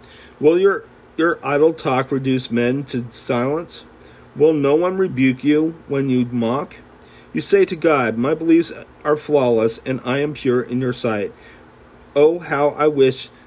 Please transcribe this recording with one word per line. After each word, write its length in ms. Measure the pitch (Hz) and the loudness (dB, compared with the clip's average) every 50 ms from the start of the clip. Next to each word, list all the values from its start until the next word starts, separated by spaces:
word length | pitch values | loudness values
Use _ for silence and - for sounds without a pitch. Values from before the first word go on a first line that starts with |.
| - - - - - - - - | -20 -20 -20 -20 -20 -20 -6 0
Will 220 | 135 151 165 180 | 2 4 4 4
your, 240 | 190 196 185 151 - - - - - - - | 4 2 0 0 -4 -12 -20 -20 -20 -12 -6
your 280 | - 160 175 160 - - | -2 -2 0 -2 -2 -4
idle 280 | 135 143 143 156 165 156 | -2 0 2 2 2 2
talk 400 | - - 147 127 127 131 - 139 | 0 -2 -2 -2 -2 -2 -2 -4
reduce 400 | 135 135 135 131 127 127 - 117 | -4 -2 -2 -2 -2 -2 -4 -2
men 320 | 120 120 120 131 143 143 | -2 0 0 -2 -4 -6
to 260 | - - 123 117 117 | -6 -6 -8 -8 -8
silence? 720 | - - - - 131 120 120 135 147 165 170 - - - - - - - - - - - - - - | -12 -10 -6 -4 -2 -2 -2 -2 -4 -4 -6 -10 -14 -18 -18 -20 -20 -20 -20 -20 -20 -20 -20 -12 -2
Will 160 | 135 147 160 160 | 2 4 4 4
no 240 | 147 139 139 147 | 4 2 2 2
one 200 | 160 175 180 185 | 2 2 0 0
rebuke 460 | 190 190 170 131 123 131 131 123 127 - | 0 -2 -2 0 2 2 2 2 2 0
you 320 | 147 151 151 160 165 165 - - - | 2 2 2 2 0 -4 -8 -10 -6
when 200 | 143 139 139 135 | -4 -2 -2 0
you 160 | 127 127 120 | 0 0 0
mock? 500 | 120 123 120 117 113 123 143 147 - - - - - - - - - - - - - - | -2 -2 -2 -2 -2 -2 -4 -6 -8 -14 -20 -20 -20 -20 -20 -20 -20 -20 -20 -16 -10 -8
You 80 | 160 147 | -6 -2
say 240 | - 202 196 185 | 2 2 4 4
to 100 | - 185 | 2 0
God, 400 | 156 151 165 151 135 123 113 110 | -2 0 2 2 2 2 0 -2
'My 160 | 113 120 139 156 | -2 -2 -2 -2
beliefs 400 | 160 165 165 165 170 165 - - 120 - - - - - | 0 2 4 4 4 2 0 -6 -12 -16 -20 -20 -8 -4
are 120 | 147 151 | -2 -2
flawless 640 | 147 - - 147 143 131 123 120 110 110 113 110 - - | -2 -2 0 0 2 2 2 2 2 2 0 -2 -4 -6
and 160 | 127 131 123 - | -6 -6 -6 -4
I 140 | 123 127 143 | -4 -4 -2
am 140 | 147 151 143 | -4 -4 -6
pure 300 | - - 131 120 123 117 | -4 -2 0 0 0 -2
in 180 | 117 123 127 | -2 -4 -4
your 140 | 131 123 123 | -4 -4 -4
sight.' 400 | - - 117 110 104 98 90 - - - - - - - - - - - - - - - - - | -4 -4 -4 -4 -4 -6 -8 -10 -14 -20 -20 -20 -20 -20 -20 -20 -20 -20 -20 -20 -20 -18 -4 2
Oh, 240 | 143 147 160 170 175 | 4 4 4 2 0
how 300 | 165 147 151 139 147 143 | -4 -4 -2 0 0 0
I 160 | 139 139 147 | 0 0 0
wish 420 | 151 151 139 135 131 127 - - - - - - | 2 2 4 4 2 2 -2 -8 -16 -20 -20 -20